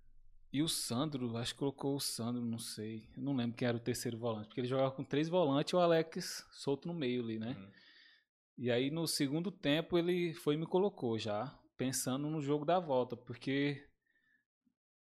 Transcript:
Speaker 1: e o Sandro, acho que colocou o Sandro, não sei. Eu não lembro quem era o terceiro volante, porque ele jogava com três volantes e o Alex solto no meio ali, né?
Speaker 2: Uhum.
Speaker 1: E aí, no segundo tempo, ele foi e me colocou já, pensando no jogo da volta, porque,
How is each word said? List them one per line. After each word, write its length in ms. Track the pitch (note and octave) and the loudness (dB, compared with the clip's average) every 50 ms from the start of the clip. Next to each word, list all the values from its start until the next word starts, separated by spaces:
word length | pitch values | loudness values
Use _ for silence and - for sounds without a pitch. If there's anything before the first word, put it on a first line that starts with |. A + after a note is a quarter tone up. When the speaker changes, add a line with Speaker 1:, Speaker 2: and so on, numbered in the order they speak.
| - - - - - - - - - - | -20 -20 -20 -20 -20 -20 -20 -20 -14 -6
Speaker 1:
e 100 | - C3+ | -2 0
o 60 | D#3 D#3+ | 0 0
Sandro, 680 | - - - - A#2 A#2+ D#3 D#3 C#3+ C3 B2 A#2 A2+ | -2 -2 -4 -2 -2 0 0 0 -2 -2 -2 -2 -2
acho 180 | A#2 A#2 - - | -2 -4 -4 -4
que 60 | - | -2
colocou 360 | C#3+ C#3 C3+ - - C#3 C#3+ | -2 -2 -2 -2 -2 -2 -2
o 40 | C#3 | -2
Sandro, 400 | - - - - A2+ A#2+ B2 B2 A#2+ | -2 -4 -4 -4 -4 -2 -2 -2 -2
não 160 | A#2 A2+ A2+ | -2 -2 -4
sei. 500 | - - - - G#2+ A2 A2+ A2 - - - - | -6 -8 -8 -6 -6 -6 -6 -8 -12 -14 -10 -6
Eu 60 | C3 | -4
não 120 | C#3 C#3+ | -2 0
lembro 220 | B2+ A#2+ A#2 A#2 - | 0 0 0 -2 0
quem 100 | C3 B2 | 0 0
era 80 | A#2 | 0
o 40 | A#2 | 0
terceiro 400 | - B2+ A#2+ - - B2+ A#2 A2+ | 0 -2 -2 -2 -2 -4 -4 -2
volante, 260 | A#2 A#2+ A2 G#2+ G#2+ | -2 -2 -2 -4 -6
porque 160 | - - - | -8 -6 -4
ele 60 | B2 B2 | -2 0
jogava 240 | C3+ C3 C3+ C3 | 2 2 2 2
com 120 | C3+ - C3+ | 2 -2 -4
três 240 | - - C#3+ D#3 E3 | -2 0 0 0 2
volantes 460 | E3+ F#3 F3 C#3 C3+ C#3+ D#3 - - | 4 4 4 4 4 2 2 2 4
e 20 | |
o 40 | F3+ | 4
Alex 680 | F3 E3+ E3 D#3+ D#3+ E3 - F#3 F3 - - - - - | 6 6 6 4 4 2 -2 -8 -8 -8 -8 -10 -12 -14
solto 360 | - - - C#3 C#3 C#3 - E3+ | -16 -6 -2 -2 -2 -2 -2 -4
no 60 | F3 | -4
meio 300 | E3+ C#3+ B2 B2 B2 A#2 | -2 0 0 0 0 0
ali, 160 | A2+ A2 A2 | -2 -4 -4
né? 160 | A2 A#2 C3 - | -4 -6 -6 -8
Speaker 2:
Uhum. 140 | F#2+ G2 - - - - - - - - - _ _ _ _ _ _ _ _ - | -10 -16 -20 -20 -20 -20 -20 -20 -20 -20 -20 _ _ _ _ _ _ _ _ -4
Speaker 1:
E 100 | A#2+ A#2+ | 0 2
aí, 200 | A#2 A#2+ C3+ C#3 | 2 2 2 0
no 160 | D#3 E3 E3 D#3 | 0 -2 -2 0
segundo 420 | - - D3 C3+ C#3 D#3+ F3 G3+ | 0 0 0 0 0 0 -2 -2
tempo, 460 | E3+ - - C#3+ C#3+ D#3+ E3 - F3+ F3 | -4 -2 0 2 2 2 2 2 2 2
ele 380 | E3+ F3 F3+ F3+ F3 E3+ D#3+ | 4 4 2 2 2 0 -2
foi 180 | - - D3+ D3 | -2 0 0 0
e 40 | D#3 | 0
me 100 | D#3+ - | 0 0
colocou 500 | - F3+ G3+ G3+ F#3+ - C#3 A#2+ A2+ A2 | 2 2 2 2 0 -2 -2 0 0 0
já, 400 | G#2 A2 G#2 G#2 A#2+ C#3 - - _ _ _ | -2 -2 -2 -2 -4 -4 -8 -14 _ _ _
pensando 540 | - C3 C3 B2 - - C3 B2+ C#3 D3 D3+ | -4 -2 -2 -2 -2 -2 -2 -2 -2 -2 -2
no 100 | D#3 D#3+ | -2 -2
jogo 240 | C#3 C#3 D3 D3 D3 | 0 0 0 2 2
da 140 | D#3+ E3+ F#3 | 2 2 2
volta, 380 | F3+ D#3 C3+ B2+ B2 A#2+ A#2+ A2+ | 2 2 2 2 2 2 -2 -8
porque, 680 | - - A#2+ - - C3+ C3+ C#3 C#3+ C#3+ C#3+ C#3 - - _ _ _ _ _ _ _ _ _ _ _ _ _ _ _ _ _ _ _ _ _ _ | -10 -10 -12 -6 -4 0 2 2 2 2 0 -2 -8 -16 _ _ _ _ _ _ _ _ _ _ _ _ _ _ _ _ _ _ _ _ _ _